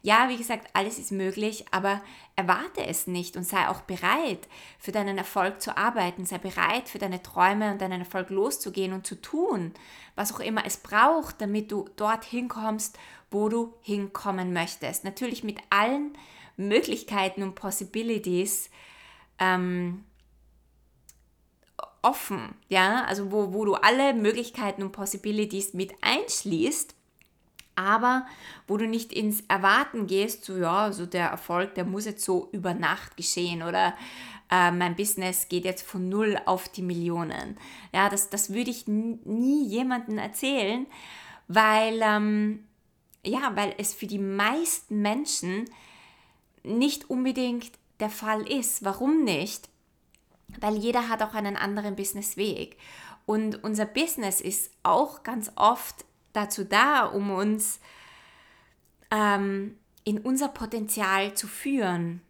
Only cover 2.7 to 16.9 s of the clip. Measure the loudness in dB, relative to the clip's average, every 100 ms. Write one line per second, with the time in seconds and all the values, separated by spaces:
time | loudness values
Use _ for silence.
2.7 | -6 -4 -4 -4 -4 -6 -6 -2 2 0
3.7 | -2 -6 -2 2 2 0 -4 -10 -20 -20
4.7 | -12 -6 -4 -2 -4 -4 0 0 -2 -6
5.7 | 0 0 0 -2 -2 -6 -6 -6 2 2
6.7 | 2 -2 -6 -6 -6 -6 4 4 4 0
7.7 | -2 -4 -4 -4 -6 -2 0 0 0 -6
8.7 | -4 -4 -4 -8 -12 -4 0 0 0 -4
9.7 | -10 -20 -20 -14 -6 -6 -4 -2 -2 -2
10.7 | -8 0 6 6 6 -2 -6 -2 -2 -2
11.7 | -6 -6 -2 0 0 -2 -6 -4 -4 -4
12.7 | -2 -6 -10 -20 -20 _ 0 2 2 -2
13.7 | -8 -4 -2 -2 -6 -4 -2 0 0 -2
14.7 | -4 -6 -6 -8 -4 -6 -4 -6 -8 0
15.7 | 2 4 0 -4 -10 -20 -20 -18 -8 2
16.7 | 4 4